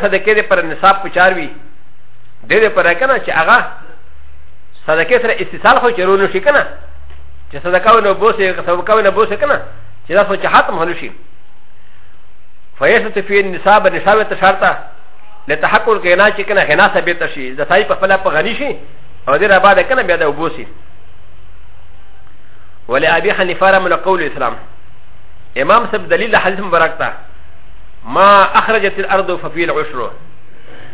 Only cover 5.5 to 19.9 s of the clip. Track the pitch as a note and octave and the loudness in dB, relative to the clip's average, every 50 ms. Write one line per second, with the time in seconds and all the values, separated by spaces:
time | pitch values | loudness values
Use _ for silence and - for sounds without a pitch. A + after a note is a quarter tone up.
5.5 | - - - A3 C4+ B3+ B3 A#3+ - F3+ F3+ F#3+ G3 F#3+ G3 F#3+ F#3+ F#3 G3 C#4+ | -4 2 4 4 4 6 4 2 2 2 2 4 4 4 2 2 0 0 2 4
6.5 | D4 A#3+ D#3+ - - - - - - - - - - - - - - - - - | 4 2 2 0 -4 -8 -8 -8 -8 -8 -8 -8 -8 -8 -8 -8 -8 -8 -8 -8
7.5 | - C#3 E3+ F3+ F3+ F3+ F#3 A3 A#3 A3+ G#3 G3+ F#3 - G3+ A3+ A3 G#3+ G3 F#3 | -8 -6 -2 0 2 2 4 6 6 6 6 2 2 2 2 2 2 2 0 0
8.5 | F3+ E3+ D3 F3+ F3 F3 F3 - G#3+ A3 G3+ G3 F3 G3+ A3 G#3+ G3+ G#3 D4 D4 | 0 -2 0 0 0 0 2 2 2 4 4 2 4 2 2 0 0 -2 0 0
9.5 | A#3+ - - - - - - - - - - - E3 G3+ G3 G3 G3 - - D#3+ | 0 0 -2 -6 -8 -8 -8 -8 -8 -8 -4 0 2 2 2 2 0 -2 0 2
10.5 | G3+ B3+ C4+ - G#3 E3 E3 F3 E3+ - - G#2 F#2 - - - - - - - | 2 2 2 2 0 -2 -2 -2 -4 -6 -6 -8 -8 -8 -8 -8 -8 -8 -8 -8
11.5 | - - - - - - - - - - - - - - - - - - - - | -8 -8 -8 -8 -8 -8 -8 -8 -8 -8 -8 -8 -8 -8 -8 -8 -8 -8 -8 -8
12.5 | - - - - - - C3 E3 A3 G#3+ G3 A3 G3 G#3 G3 - G3+ G3+ G3 F#3+ | -8 -8 -8 -6 -4 0 2 4 4 4 2 0 -2 -4 -2 2 2 2 2 0
13.5 | F3+ - - G3 G#3 G#3+ F#3+ F#3 E3+ D#3 - G3 G#3+ A3 G#3 - G3 - F3+ F#3+ | -2 0 4 4 4 6 6 4 2 2 2 4 4 4 4 0 0 2 2 2
14.5 | F#3+ - G3+ F3+ - - - - - - - - - - - - - - - C#3 | 4 4 2 0 0 0 -6 -8 -8 -8 -8 -8 -8 -8 -8 -8 -8 -6 -4 -4
15.5 | D3+ D3+ - - G#3+ A3+ A3+ A#3 G#3+ G3 - F3 F3+ F#3 G#3 G#3 G3+ G3+ G3 A3 | -2 0 0 2 2 2 2 2 0 2 2 2 4 4 4 4 2 0 -2 0
16.5 | G#3 G3 D3+ C#3 D3+ E3+ G3+ - - F3 D#3+ F3 E3 - D#3+ D3 - D3 C3 B2+ | 2 2 2 2 4 4 4 4 4 2 0 0 -2 -2 -4 -6 -6 -6 -8 -6
17.5 | C3 C#3+ C#3+ - F3 G3+ G#3+ - F3 - F#3+ F#3+ F#3+ F#3 - F#3 D3+ D#3 E3+ A3+ | -4 -4 0 2 2 2 2 2 0 0 2 2 2 2 2 0 0 0 0 0
18.5 | G#3+ A#3+ D4 C4 - - - - - - - - - - - B2+ C#3 D#3 G3+ G#3 | -2 -2 -4 -4 -4 -6 -6 -8 -8 -8 -8 -8 -8 -6 -2 0 2 2 4 4
19.5 | F#3+ F3+ F#3 G3+ F#3+ F#3 - - | 4 6 6 6 6 6 4 2